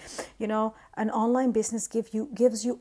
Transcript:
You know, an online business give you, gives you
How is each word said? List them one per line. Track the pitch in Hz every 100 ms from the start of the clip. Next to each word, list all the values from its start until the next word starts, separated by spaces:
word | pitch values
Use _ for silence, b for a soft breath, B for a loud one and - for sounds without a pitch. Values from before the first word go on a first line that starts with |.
| B B B B
You | 214
know, | 214 220 220 B -
an | 220
online | 226 226 247 262
business | 220 220 226 -
give | 226 -
you, | 214 285
gives | 226 247 220
you | 220 247